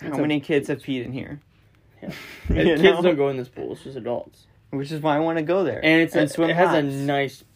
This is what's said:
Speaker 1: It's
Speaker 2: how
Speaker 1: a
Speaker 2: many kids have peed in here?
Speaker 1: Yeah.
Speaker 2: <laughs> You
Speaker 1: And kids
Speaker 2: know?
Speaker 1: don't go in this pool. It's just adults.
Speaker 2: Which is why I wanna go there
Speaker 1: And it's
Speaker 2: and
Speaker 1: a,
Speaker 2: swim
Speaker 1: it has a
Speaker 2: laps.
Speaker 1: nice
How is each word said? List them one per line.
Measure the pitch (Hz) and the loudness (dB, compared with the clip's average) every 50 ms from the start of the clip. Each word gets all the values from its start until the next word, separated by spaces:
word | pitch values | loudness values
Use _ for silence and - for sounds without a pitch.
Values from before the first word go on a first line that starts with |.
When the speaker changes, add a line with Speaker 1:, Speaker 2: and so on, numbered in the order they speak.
Speaker 1:
It's | - | -12
Speaker 2:
how | 320 143 131 | -8 -4 -2
Speaker 1:
a | |
Speaker 2:
many | 151 151 151 143 | -2 0 0 -2
kids | - - 202 185 151 151 | -2 0 0 0 0 -2
have | 147 - | -6 -6
peed | - 151 135 127 117 | -6 -8 -6 -6 -6
in | 120 131 | -8 -10
here? | 135 - - 147 147 _ _ _ _ _ _ _ _ _ _ _ - - | -10 -10 -12 -14 -16 _ _ _ _ _ _ _ _ _ _ _ -16 -14
Speaker 1:
Yeah. | - - - - - | -14 -14 -14 -16 -18
Speaker 2:
<laughs> | - - - - | -20 -14 -4 -2
You | - | 0
Speaker 1:
And | 160 - - 160 147 | 2 4 4 4 6
kids | 165 | 6
Speaker 2:
know? | 190 170 170 175 | 6 6 6 2
Speaker 1:
don't | 180 160 | 2 2
go | 139 139 139 | 2 0 0
in | 135 | 0
this | 127 123 - | -4 -8 -10
pool. | - - - - - | -12 -12 -10 -10 -10
It's | - - | -12 -12
just | 135 139 | -14 -14
adults. | 127 107 120 120 - - - _ _ _ _ _ _ _ - | -10 -8 -6 -6 -6 -8 -12 _ _ _ _ _ _ _ -8
Speaker 2:
Which | - 135 143 143 160 | -8 -6 -6 -6 -8
is | 151 | -4
why | 143 156 147 | 0 0 2
I | 147 | 2
wanna | 160 165 165 165 151 | 0 0 0 -2 0
go | 156 175 196 180 | 0 0 0 0
there | 135 - - - | 0 -2 0 2
Speaker 1:
And | 156 160 165 165 | 4 4 4 4
it's | 160 - | 2 2
Speaker 2:
and | 156 151 | 0 0
Speaker 1:
a, | 143 | 0
Speaker 2:
swim | - - 165 165 | 0 0 0 0
Speaker 1:
it | 165 | 4
has | 170 190 175 | 4 4 4
a | 156 156 143 | 4 2 2
Speaker 2:
laps. | 139 139 | 0 -2
Speaker 1:
nice | 139 139 143 143 139 139 131 - - - _ _ | -4 -2 0 0 0 -2 -2 -6 -14 -20 _ _